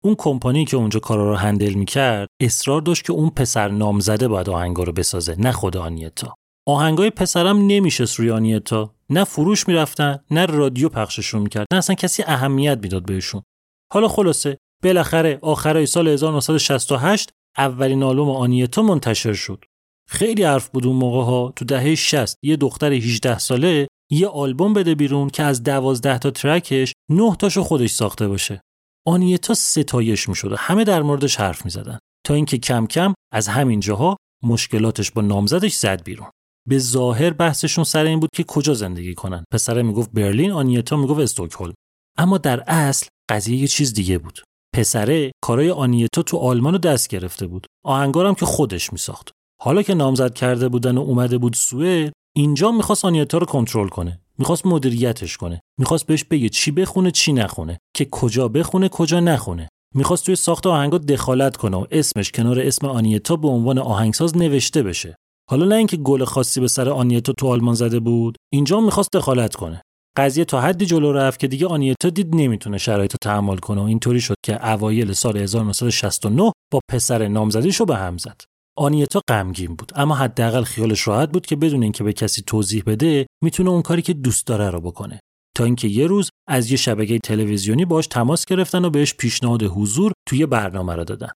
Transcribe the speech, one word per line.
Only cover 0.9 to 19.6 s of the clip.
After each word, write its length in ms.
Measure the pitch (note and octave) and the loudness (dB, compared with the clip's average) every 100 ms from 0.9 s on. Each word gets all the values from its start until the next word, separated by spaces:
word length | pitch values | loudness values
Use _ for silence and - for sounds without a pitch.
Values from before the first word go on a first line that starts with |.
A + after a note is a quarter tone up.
| A2 | -2
کارا 300 | - A2 G#2 | -2 0 2
رو 60 | G#2 | 2
هندل 380 | G#2 G#2 G2+ | 0 2 0
می‌کرد، 540 | G2 G2 C#3 C3 G#2+ G2+ _ | 0 -2 0 0 0 -6 _
اصرار 400 | B2 - - D3 | -2 0 0 0
داشت 240 | D#3 E3 | 0 -2
که 80 | - | -2
اون 180 | E3+ D#3 | 0 0
پسر 380 | - B2 A2+ G2+ | 0 0 0 0
نامزده 600 | G#2 G#2 G2+ G2 A2 B2+ | 0 0 0 0 0 0
باید 200 | G2+ F#2 | 0 -2
آهنگا 340 | F2 F2 F2+ | -2 -2 -2
رو 100 | F2+ | -2
بسازه، 440 | E2+ F2 F#2 E2+ E2 | -2 -2 -4 -6 -2
نه 140 | A#2+ | 0
خود 240 | B2 G2 F#2 | 0 -2 -4
آنیتا. 580 | E2+ E2 D#2+ - A#2 - _ _ - | -6 -8 -10 -12 -14 -16 _ _ -2
آهنگای 420 | C#3+ D3+ D#3+ G#3 | 2 2 2 2
پسرم 560 | G#3+ F#3 F3+ F3 G#3 G3+ | 0 -2 2 2 4 4
نمیشست 480 | G3+ F#3 - A#2+ | 4 2 0 -2
روی 160 | - A#2 | 0 0
آنیتا. 640 | A2+ A2 G#2+ - A2+ G#2+ _ _ | 2 2 0 -2 -4 -4 _ _
نه 140 | D3 | 0
فروش 440 | G3 - D#3+ G#3 - | 0 0 0 2 2
می‌رفتن، 500 | E3+ D3+ - D3 C#3 _ | 0 0 0 -2 -2 _
نه 160 | D#3 F3+ | 0 2
رادیو 420 | D3+ C#3 B2 D#3 | 2 0 2 -2
پخششون 540 | A#2 G#2 - G#2 G#2+ | -2 -6 -6 -6 -2
می‌کرد، 240 | G#2 G#2+ G#2 | -2 -4 -2
نه 60 | F#3 | 0
اصلاً 160 | - | 0
کسی 280 | F#3+ F#3 - | -2 -2 -4
اهمیت 560 | - C#3 C3+ C3+ D3 C3 | -2 0 0 2 0 0
می‌داد 240 | G2+ F#2+ F2+ | -2 -6 -4
بهشون. 360 | F#2+ - G2+ - _ _ _ _ | -6 -6 -10 -14 _ _ _ _
حالا 160 | G3+ G#3+ | 0 2
خلاصه، 500 | A3 F#3+ D3+ D3 C3+ _ _ | 2 2 2 -4 -6 _ _
بالاخره 560 | F3+ F3+ D3+ D#3+ D#3+ C#3 | 2 2 2 2 2 0
آخرای 440 | D#3 D3 D#3 D#3 D3 | -2 -2 0 2 2
سال 220 | E3+ E3 | 2 2
هزار 240 | C#3+ D#3 | 2 2
نهصد 220 | D3+ C3 | 0 0
و 40 | D#3 | 0
شصت 340 | - C#3 - | 2 -2 0
و 40 | C3+ | 0
هشت 340 | D3+ G#3 - _ _ - | 2 0 -2 _ _ -2
اولین 440 | C#3 B2+ C3+ C3+ | -2 0 0 2
آلبوم 280 | C3+ C3 D3 | 2 2 0
آنیتا 520 | C3 B2 B2 B2+ G3+ | 0 2 2 2 2
منتشر 520 | A3 E3 - A2 A#2 | 2 2 0 -2 -2
شد. 300 | G2+ - F#2+ | -4 -6 -12